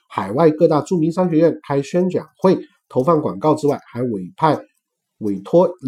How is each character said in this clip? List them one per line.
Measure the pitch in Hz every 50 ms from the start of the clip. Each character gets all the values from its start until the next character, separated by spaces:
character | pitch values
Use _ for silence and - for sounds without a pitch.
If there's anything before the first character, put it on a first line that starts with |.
| _ _
海 | - - 104 95 104
外 | 135 170 160
各 | 151 156 170
大 | 156 160 147
著 | 143 - 190 175
名 | 156 165 160
商 | 185 185 180
学 | 165
院 | 156 165 160 135 156 - -
开 | 143 139 143
宣 | - - 175 180 180
讲 | 156 143 - - _ _
会、 | - 190 185 - - - _ _ _ _
投 | - 127 131
放 | 160 170 151
广 | - 131 123 -
告 | 147 156 147
之 | 151 -
外， | 143 135 110 - _ -
还 | 120 123
委 | 127 113 98 90 87 -
派、 | - 156 156 143 - - _ _ _ _ _ _ _ _ _ _ -
委 | 107 104 101 95
托 | 95 - - 170 185 175 180 - -